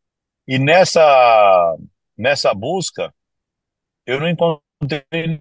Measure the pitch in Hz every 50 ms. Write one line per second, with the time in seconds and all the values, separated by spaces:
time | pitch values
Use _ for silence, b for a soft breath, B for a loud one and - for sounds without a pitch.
0 | _ _ _ _ _ _ _ _ _ - 131 131 135 143 165 185 185 - - 170
1 | 160 147 139 131 123 120 113 107 104 98 95 90 85 85 80 - - - _ _
2 | _ _ _ - 107 131 143 135 - 139 110 95 107 139 180 190 160 - - -
3 | 90 80 _ _ _ _ _ _ _ _ _ _ _ _ _ _ _ _ _ _
4 | _ - 123 139 151 170 175 160 170 170 156 - _ _ _ - - 131 151 147
5 | - _ - 165 160 160 160 151